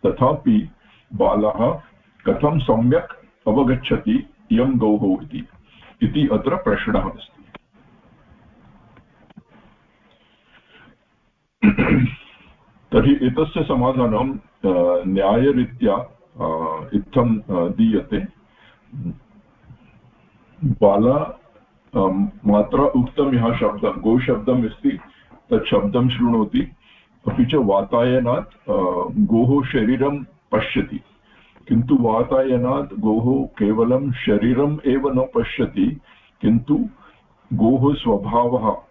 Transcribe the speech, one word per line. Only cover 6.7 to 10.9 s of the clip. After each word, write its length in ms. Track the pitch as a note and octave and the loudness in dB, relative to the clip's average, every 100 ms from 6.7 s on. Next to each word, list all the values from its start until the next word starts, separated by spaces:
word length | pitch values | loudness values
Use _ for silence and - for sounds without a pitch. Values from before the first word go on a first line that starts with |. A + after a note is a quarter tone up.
| G2+ - - - | -2 -2 -2 -4
अस्ति। 340 | - - _ - - _ _ _ _ _ _ _ _ _ _ _ _ _ - _ _ _ - _ - - _ _ _ _ _ _ _ _ _ _ - - | -10 -20 _ -20 -20 _ _ _ _ _ _ _ _ _ _ _ _ _ -20 _ _ _ -20 _ -20 -20 _ _ _ _ _ _ _ _ _ _ -20 -20